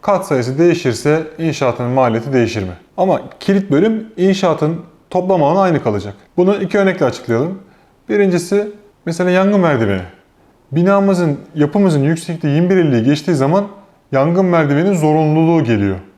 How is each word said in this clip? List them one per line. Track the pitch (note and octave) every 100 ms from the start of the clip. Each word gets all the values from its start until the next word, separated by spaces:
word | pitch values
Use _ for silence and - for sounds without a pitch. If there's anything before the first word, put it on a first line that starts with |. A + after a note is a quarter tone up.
kat | - G3 F#3
sayısı | C#3 A#2+ C3
değişirse | F3 E3 C3 A2 D3 D#3 D#3 -
inşaatın | E3 C#3+ C3 A#2 B2
maliyeti | C3 B2 A2+ A#2+
değişir | C3+ A#2 -
mi? | F#2+ F2+ _ -
Ama | F#3+ E3 - -
kilit | - G3 G3
bölüm | D3 G#3+ A3 - -
inşaatın | F#3 F#3+ F#3 D#3 D3+ E3 - - _
toplam | F3+ F#3 F#3+
alanı | D3 F3+
aynı | F#3+ D3+
kalacak. | A#2+ G#2 G2 F#2+ - -
Bunu | F3+ G3+
iki | F#3 G#3
örnekle | F#3+ F#3 C#3
açıklayalım. | - - A#2 D#3 F#3+ - _ _ _ _
Birincisi | G#3 G3+ F3 E3+ G3+ G#3 - - _ -
mesela | E3 F3+
yangın | F3+ F#3+ G#3
merdiveni. | E3+ C3+ A2 G2 F2 - _ _ _ _ _
Binamızın, | C#3+ F3 G3+ G3 F#3 E3+ C#3+ -
yapımızın | D#3 D3 G#3 G3 D3+
yüksekliği | C#3 E3 - E3 D3+
yirmi | C#3+ F3+
bir | F#3+
elliyi | E3 B2
geçtiği | A2+ D3 -
zaman | D#3+ C#3 F3+ G3 - - _ _
yangın | C3+ C#3+ F3
merdiveni | F#3+ E3+ D3+ C#3+ F#3 F#3+
zorunluluğu | D3+ D#3 D#3 D#3 E3 E3
geliyor. | B2 A2 G2+ F#2 F2+